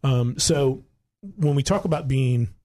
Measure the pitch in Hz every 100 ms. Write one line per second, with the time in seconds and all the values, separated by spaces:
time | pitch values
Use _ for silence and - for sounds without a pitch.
0 | 135 127 120 127 - 156 139 131 - _
1 | _ _ 202 190 151 143 135 196 180 151
2 | 143 135 127 123 113 -